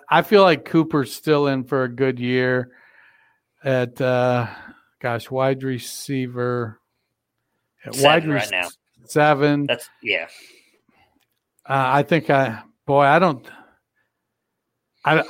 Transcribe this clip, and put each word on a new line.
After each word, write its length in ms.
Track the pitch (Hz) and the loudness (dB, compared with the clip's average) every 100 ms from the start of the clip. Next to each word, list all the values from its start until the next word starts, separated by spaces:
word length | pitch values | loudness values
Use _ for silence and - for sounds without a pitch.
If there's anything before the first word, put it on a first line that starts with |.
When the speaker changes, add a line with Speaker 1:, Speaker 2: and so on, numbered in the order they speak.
| - | 0
Speaker 1:
I 140 | 160 | 0
feel 200 | 170 202 | 4 6
like 220 | 190 156 | 6 4
Cooper's 480 | - 165 160 151 123 | 0 0 2 -2 -4
still 340 | - 156 147 143 | -6 0 2 2
in 180 | 135 | -2
for 200 | 123 139 | -2 -2
a 40 | 127 | -2
good 300 | 120 131 123 | -2 -2 -2
year 540 | 123 127 127 127 123 _ _ _ _ _ _ _ _ _ | -2 0 0 -2 -4 _ _ _ _ _ _ _ _ _
at, 340 | 139 127 123 - | -2 -2 -2 -4
uh, 480 | 127 123 123 123 110 - - - _ _ | -2 0 2 0 -4 -10 -20 -20 _ _
gosh, 320 | 123 117 - | -8 -6 -6
wide 320 | 131 135 135 | -2 -2 -2
receiver. 1160 | 135 123 - - - 135 127 123 123 123 113 110 _ _ _ _ _ _ _ _ _ _ 110 | -6 -8 -10 -14 -8 -8 -6 -6 -6 -4 -8 -12 _ _ _ _ _ _ _ _ _ _ -12
At 80 | |
Speaker 2:
Seven 100 | 123 | 2
Speaker 1:
wide 240 | 139 165 160 | 4 4 0
Speaker 2:
right 140 | 143 | -4
Speaker 1:
rec- 80 | 107 | -4
Speaker 2:
now. 180 | 92 87 - _ _ - | -4 -6 -12 _ _ -6
Speaker 1:
seven. 580 | 151 151 139 147 147 | 0 2 2 2 0
Speaker 2:
That's, 240 | 143 120 - _ | -2 -6 -8 _
yeah. 240 | 113 90 82 - - _ _ _ _ _ _ _ _ _ _ _ | -6 -6 -6 -16 -20 _ _ _ _ _ _ _ _ _ _ _
Speaker 1:
Uh, 240 | - 135 127 | -4 -2 2
I 140 | 143 | 0
think 260 | 139 165 - | 2 0 2
I, 320 | 139 127 110 - _ | 0 0 -6 -16 _
boy, 160 | - 139 | 0 2
I 180 | 139 160 | 4 4
don't, 280 | 185 127 - - _ _ _ _ _ _ _ _ _ _ _ _ _ _ 143 | 2 -2 -12 -20 _ _ _ _ _ _ _ _ _ _ _ _ _ _ 0
I, 180 | 156 | 0